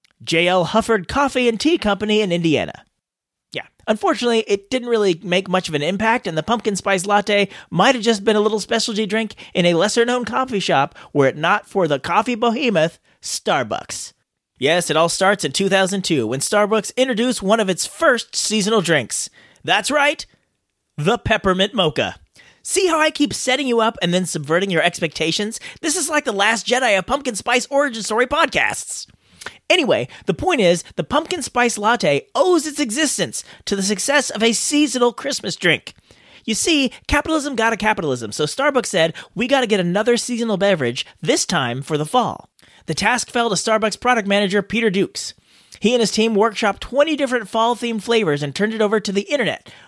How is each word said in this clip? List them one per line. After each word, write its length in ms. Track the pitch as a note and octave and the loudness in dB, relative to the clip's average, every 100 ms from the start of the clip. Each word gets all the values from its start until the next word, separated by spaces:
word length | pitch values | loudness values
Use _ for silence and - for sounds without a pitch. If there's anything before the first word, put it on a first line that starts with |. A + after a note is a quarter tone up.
| _ _ | _ _
J 240 | - E3 F3 | -2 0 2
L 180 | F#3 D#3+ | 2 2
Hufford 420 | A3 A3+ A3 E3 | 0 2 -2 0
Coffee 400 | C#4 C#4 B3+ A#3+ | -2 0 2 0
and 120 | A3+ | 2
Tea 180 | D4+ - | 0 2
Company 440 | G#3 G3 G#3 G#3+ | 0 -2 0 0
in 100 | G3+ | 2
Indiana. 520 | F3 E3 C3 E2 - _ _ _ _ _ _ _ | 0 2 2 -2 -8 _ _ _ _ _ _ _
Yeah, 160 | C3+ - _ - | -14 -14 _ -4
unfortunately, 560 | A3 F#4+ A#3 A#3+ A3+ - | 0 0 0 0 0 0
it 240 | G3+ - | -4 -2
didn't 180 | B3+ A#3+ | -6 -2
really 320 | A3+ G3 E3 | 0 0 -2
make 240 | G3 F3+ F#3+ | -2 -2 0
much 220 | F#3 F3 | -2 -2
of 60 | D3 | -4
an 80 | |
impact, 420 | D3+ G3 A3 A#3 F#3+ | -2 0 0 0 -2
and 100 | D#3 | -4
the 60 | |
pumpkin 340 | D#3 A#3 A3 F#3+ | -2 -2 -2 -4
spice 300 | G3+ F#3+ G3 | -2 -2 2
latte 420 | G#3 G3+ G3+ G3 - - | 0 2 0 0 -4 -4
might 240 | E3+ A#3+ | 2 4
have 100 | B3+ | 4
just 200 | A3+ G#3 | 0 0
been 120 | G#3+ G#3+ | 2 2
a 60 | |
little 180 | G#3 G#3+ | 2 -2
specialty 460 | - A3+ A#3+ G#3 G#3 | -2 -2 -2 -4 -2
drink 300 | A3 A3 - - | -2 -4 -10 -6
in 140 | G3 F3 | 0 2
a 80 | E3 | 2
lesser-known 500 | G#3 A#3+ A#3 B3 A3 | 2 2 2 0 -2
coffee 340 | B3 C4 G#3 | -2 -2 -2
shop 360 | F#3 C#3+ C#3+ - - | 2 2 2 -4 -2
were 140 | D3 C3+ | 2 2
it 100 | D3 | 2
not 300 | E3 G#3 - | 0 0 0
for 200 | G3 E3 | 0 0
the 120 | C#3 | 0
coffee 340 | - F#3+ A#3+ | 0 0 0
behemoth, 640 | A#3 A#3 A#3 B3+ F3+ E3 - _ _ | 0 0 0 0 2 0 -2 _ _
Starbucks. 920 | - - - D3+ A2 - - - - _ _ _ _ _ | -10 -6 -2 0 -2 -6 -8 -12 -12 _ _ _ _ _
Yes, 320 | C3 F3 E3+ | 2 2 2
it 80 | D#3 | 2
all 120 | E3 | 2
starts 360 | - F#3+ G3+ D3 | 2 2 2 -2
in 60 | |
two 180 | - G3 | -2 2
thousand 320 | F#3+ F#3 G3 | 2 2 -2
two 220 | F#3 D3 G#2+ | 0 0 0
when 140 | C3+ | -2
Starbucks 560 | - G#3 G#3 A3 - - | 0 0 2 0 -2 0
introduced 480 | C4 G#3+ B3 A3+ | 0 2 0 0
one 160 | F#3+ A3+ | 0 2
of 100 | F#3+ | 2
its 160 | E3 - | -2 -6
first 500 | - D#4+ A#3 - - | 0 2 2 -2 -6
seasonal 460 | - G#3+ G3 A3 | -2 0 2 0
drinks. 480 | E3 D3+ G#2+ - - - - _ | 2 0 0 -6 -8 -14 -20 _
That's 300 | - G3 - | 0 0 2
right, 340 | D4 C#4+ D#4 - _ _ _ _ _ _ - | 2 0 -2 -10 _ _ _ _ _ _ -4
the 220 | D#3 A#3 | 0 0
peppermint 560 | - A3 G3 F#3 G3 | 0 2 2 2 0
mocha. 420 | - D#3+ C#3 G2 - _ _ _ _ | 0 0 0 -4 -6 _ _ _ _
See 240 | - G4 F#4 | -4 0 2
how 100 | D#4 | 2
I 140 | D#4 | 0
keep 220 | D#4 C4+ | 0 -2
setting 340 | - B3+ C4+ C4 | -2 -2 -2 0
you 140 | A#3 | 2
up 160 | A3 - | 0 0
and 120 | F3 | -2
then 120 | F3+ F3 | 0 -2
subverting 460 | F3+ C#3+ E3+ G3+ | -6 0 0 2
your 100 | E3 | 0
expectations? 800 | E3+ - E3 - D#3+ E3 G#3 - - - | 0 -2 -6 -2 -2 -2 -4 -8 -14 -6
This 160 | D#4+ E4+ | -4 -2
is 120 | C#4 | 0
like 140 | D4+ | -2
The 80 | C#4+ | -2
Last 340 | G3 G#3 A3+ - | 2 2 2 0
Jedi 320 | B3 B3 G3 | 0 2 2
of 80 | F3+ | 0
pumpkin 300 | C#4 C4 G3+ | -4 -4 -6
spice 320 | - B3 - | 0 0 2
origin 320 | C#4 C#4+ A3 | 0 0 -2
story 240 | G3 A3 B3 | -2 0 0
podcasts. 800 | D4 D#4 D#3 G#2+ G#2+ - - - _ _ _ - - - | 0 0 0 0 -2 -8 -12 -14 _ _ _ -20 -14 0
Anyway, 380 | F4+ A#3+ A2+ B2 - - | 2 4 0 -2 -6 -4
the 60 | |
point 280 | F3 F#4 D4 | -2 0 2
is, 240 | F3+ F3 - - | 2 2 -2 -10
the 80 | |
pumpkin 380 | D#3 C#4+ E4 D#4 | -2 -4 -2 -6
spice 360 | - B3+ A#3+ G#3+ | -4 0 0 0
latte 480 | G#3 A#3+ D#3+ C#3+ - - | 0 2 2 0 -2 0
owes 300 | F#4 E4+ D4+ | 4 4 2
its 140 | C#4+ | -4
existence 640 | B3+ B3 D4+ - C3+ - - - - | -2 0 -2 -2 -4 -6 -12 -14 -6
to 100 | G3 | -2
the 80 | |
success 460 | F#3+ G3 - C#4+ - | -2 -2 0 0 0
of 120 | G3+ | 0
a 120 | A#3 | 0
seasonal 580 | A3 - D4 D4 B3 A#3+ | 0 0 2 2 2 0
Christmas 460 | - C#4 - - - | 0 -6 -6 -6 -2
drink. 360 | F3 C#3 - - _ - _ - - | 0 0 -4 -20 _ -20 _ -12 -6
You 80 | |
see, 400 | G#3+ F#4 D4+ B3+ - - | -2 0 2 0 -4 -2
capitalism 480 | D4 D#4+ D#4+ C#4+ A#3 | 0 0 -2 -2 -2
got 160 | A3+ | 0
a 40 | A3+ | 0
capitalism, 540 | G#3+ G#3 D#3 B2 G#2+ | 0 0 -2 -2 -4
so 140 | - D3+ | -4 -4
Starbucks 400 | - C#4+ C#4 - | 0 0 0 0
said, 280 | F3+ E3 - - - | 0 0 -2 -10 -6
"We 100 | A#3 | 0
gotta 220 | C#4 A3+ | 0 2
get 140 | G#3 | 0
another 340 | F3 F#3+ G#3+ A#3+ | 2 0 2 0
seasonal 400 | - A#3 A#3 F#3+ | -2 -4 -2 0
beverage, 500 | G3+ F3 A#2+ B2 - _ | 2 2 0 -4 -10 _
this 240 | E3+ C#4+ - | 0 0 0
time 360 | F3 B2 B2 | -2 -2 -4
for 160 | - D3+ | -4 -4
the 80 | D3+ | 0
fall." 440 | B3+ F3+ - - _ - _ - | 0 0 -6 -14 _ -20 _ -8
The 100 | D3+ | -2
task 340 | G#3 B3 - | 0 0 -2
fell 200 | A#3+ A#3 | -2 0
to 60 | F3+ | -2
Starbucks 440 | A3+ A3 G#3+ - | 0 0 0 0
product 260 | B3 A#3+ G3 | 0 0 2
manager 360 | G3+ G3 G3+ | 0 2 0
Peter 280 | G3 A3+ A3+ | -2 0 0
Dukes. 440 | F#3 - - - - _ _ _ - | 0 -2 -4 -12 -16 _ _ _ -2
He 120 | G#3+ | 2
and 80 | B3 | 2
his 100 | G#3+ | 2
team 240 | - A3+ G#3 | 2 2 2
workshopped 440 | A3+ G3 G#3+ G3+ | 2 0 -2 -2
twenty 360 | - C4 D#4 D4 | -4 0 2 2
different 320 | C4+ B3 G3+ | 0 -2 -2
fall-themed 560 | A3+ A3+ A#3 A#3+ A3 | 0 0 0 -4 -4
flavors 400 | A#3 A#3 F3 C#3+ | 0 0 2 0
and 100 | D3 | -2
turned 200 | C3+ G#3 | -2 -2
it 80 | A3 | 0
over 180 | G#3 G#3+ | 2 2
to 140 | G#3 | 0
the 80 | G3 | -4
internet, 500 | G#3 C#4+ F#3 - - - | -2 -2 0 -4 -12 -20